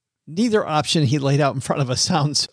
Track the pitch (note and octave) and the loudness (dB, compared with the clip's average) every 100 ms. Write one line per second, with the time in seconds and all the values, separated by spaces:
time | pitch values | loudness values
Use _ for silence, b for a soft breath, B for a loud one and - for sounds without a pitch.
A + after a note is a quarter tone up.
0 | _ _ - D#3+ A#3+ G#3+ - D3+ - E3+ | _ _ -12 -2 0 0 0 -2 0 2
1 | C#3 C#3+ C3+ C#3+ C#3+ C3 - - C3 B2+ | 2 2 2 2 2 0 -4 -2 -2 -2
2 | - A3 D3 C3+ - | 0 0 0 -2 -4